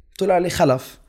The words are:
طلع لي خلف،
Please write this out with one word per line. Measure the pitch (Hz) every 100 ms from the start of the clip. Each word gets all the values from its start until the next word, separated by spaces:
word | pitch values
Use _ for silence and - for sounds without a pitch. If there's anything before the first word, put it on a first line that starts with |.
| _ -
طلع | 190 180
لي | 175
خلف، | - 156 131 - -